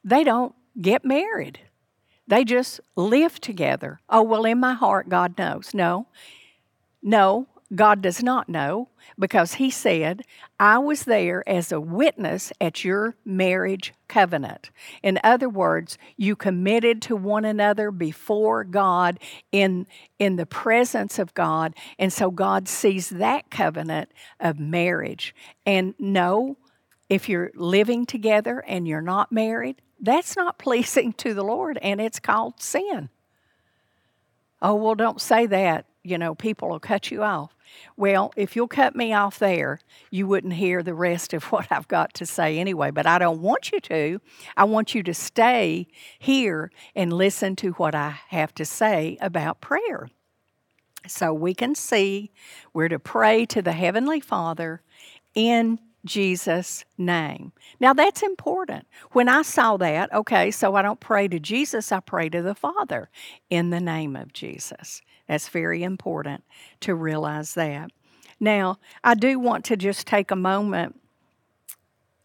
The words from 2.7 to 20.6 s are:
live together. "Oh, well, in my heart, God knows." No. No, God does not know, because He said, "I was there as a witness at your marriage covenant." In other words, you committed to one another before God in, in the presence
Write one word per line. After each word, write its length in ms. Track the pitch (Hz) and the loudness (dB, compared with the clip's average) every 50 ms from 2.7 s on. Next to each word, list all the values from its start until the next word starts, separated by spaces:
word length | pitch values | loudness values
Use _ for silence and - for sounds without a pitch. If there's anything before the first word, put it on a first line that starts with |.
| - - - _ - | -6 -14 -18 _ -4
live 440 | - 175 208 226 277 320 339 - - | -2 0 4 4 4 4 4 0 -4
together. 580 | - - 214 175 160 135 135 135 - 135 - - _ - | -12 -10 -4 -2 0 0 0 -2 -4 -10 -12 -14 _ 2
"Oh, 140 | - 226 226 | 4 4 4
well, 220 | 226 220 214 226 | 4 2 2 2
in 120 | 226 233 247 | 2 2 2
my 160 | 254 254 254 | 2 0 0
heart, 360 | 233 254 196 196 196 - - | 2 2 2 2 2 0 0
God 280 | 185 180 180 180 175 - | 0 2 2 0 -2 -4
knows." 360 | 185 - - - - - - | -4 -4 -4 -6 -10 -8 -2
No. 340 | 202 180 170 175 185 247 _ _ - - - - - - _ _ _ _ _ _ _ _ _ _ _ | 0 0 0 0 -2 -4 _ _ -20 -20 -20 -20 -20 -20 _ _ _ _ _ _ _ _ _ _ _
No, 460 | - 202 220 214 196 190 196 233 262 - _ _ _ - 202 | -2 4 6 6 8 6 6 2 -2 -6 _ _ _ -6 2
God 260 | 175 214 214 208 202 | 4 6 6 6 6
does 220 | 190 185 175 - 240 | 2 -2 -2 -2 -2
not 240 | 247 254 247 - - | -2 0 -2 -2 -4
know, 420 | 175 160 143 143 170 214 254 - _ _ _ - - - | -4 -4 -2 -2 -2 -4 -6 -8 _ _ _ -16 -8 -4
because 360 | 190 190 - 196 170 170 - | -2 2 4 4 2 2 2
He 140 | - 269 269 | -2 -2 -2
said, 540 | 254 - - 233 180 165 156 156 180 208 254 _ - - - - _ - | 0 0 0 2 2 2 0 -2 -4 -4 -10 _ -20 -20 -20 -12 _ 4
"I 180 | 208 208 214 247 | 6 6 6 6
was 260 | 277 294 302 285 - | 4 2 0 -2 0
there 440 | 269 226 208 180 175 180 180 - - | 2 2 2 2 2 -2 -2 -2 -2
as 240 | 196 180 170 - | -2 -2 -2 -2
a 100 | 180 156 | -4 -6
witness 720 | 151 165 170 202 277 330 - - 208 - 156 185 - - - - | -4 -4 0 2 2 2 2 2 -4 -4 -4 -4 -6 -8 -6 -2
at 240 | 196 165 - - - | -2 -2 -2 -4 -4
your 300 | 185 190 202 214 226 233 _ - | -2 -2 0 -2 -4 -6 _ -10
marriage 680 | - 190 185 185 185 180 185 185 190 196 190 - - - _ _ - | -6 -2 0 2 2 2 0 0 -2 -4 -4 -6 -12 -14 _ _ -2
covenant." 640 | - 220 196 175 175 151 139 - - - - - _ - - - - - - | 4 4 4 4 4 -2 -4 -6 -10 -12 -18 -20 _ -20 -20 -20 -12 -4 -2
In 160 | 196 190 - - | 0 0 4 6
other 260 | 220 247 247 269 254 | 6 6 4 2 -2
words, 480 | 208 196 185 165 165 165 165 - - - - - _ | -2 0 0 0 0 0 -4 -8 -14 -18 -18 -16 _
you 200 | - 208 196 214 | -2 0 0 0
committed 680 | - - 202 185 175 180 196 220 233 226 233 233 220 - | 0 0 -2 0 0 2 2 2 4 4 4 2 2 -2
to 120 | - 240 | -4 -4
one 300 | 202 185 202 208 214 220 | -4 -2 0 0 0 0
another 460 | 214 214 208 208 208 208 208 214 208 | 0 0 2 4 2 4 2 0 -2
before 720 | 202 175 165 156 160 - - - 214 208 214 214 226 226 214 | -2 -2 -4 -4 -4 -6 -4 -2 0 2 2 2 2 0 -2
God 560 | 185 175 202 196 190 175 180 180 175 175 175 - - - - - - | -2 0 2 4 4 4 4 2 2 0 -2 -8 -18 -20 -20 -10 -2
in, 340 | - 196 196 190 185 180 180 - - - - _ _ - | 2 4 4 4 2 0 -4 -8 -14 -20 -20 _ _ 0
in 200 | 202 196 185 175 | 0 0 2 0
the 80 | 165 | -4
presence 720 | - - - | -6 -6 -4